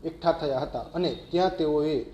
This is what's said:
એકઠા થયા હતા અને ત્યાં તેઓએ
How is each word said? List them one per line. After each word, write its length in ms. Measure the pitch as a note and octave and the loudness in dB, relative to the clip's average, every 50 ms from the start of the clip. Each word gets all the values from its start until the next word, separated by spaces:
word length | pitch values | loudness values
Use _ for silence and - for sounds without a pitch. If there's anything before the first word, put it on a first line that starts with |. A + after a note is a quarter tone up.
| - | -6
એકઠા 280 | D#3+ D#3 - - E3+ D#3 | -8 -8 0 2 2 2
થયા 260 | - D#3+ D3 C3+ B2+ | 2 2 -2 0 0
હતા 260 | C#3 D3 - B2 A2+ - - | -2 -2 -4 -8 -8 -6 -4
અને 160 | E3+ F3+ D#3 A#2+ - - - | -2 -2 -2 -2 -4 -10 -2
ત્યાં 220 | - E3+ F3+ F#3 F3+ - | 0 2 2 2 2 2
તેઓએ 360 | E3 D3+ D3+ D3+ D3 D#3 D#3 C3 A2+ - | 0 2 2 2 2 2 0 0 -2 -4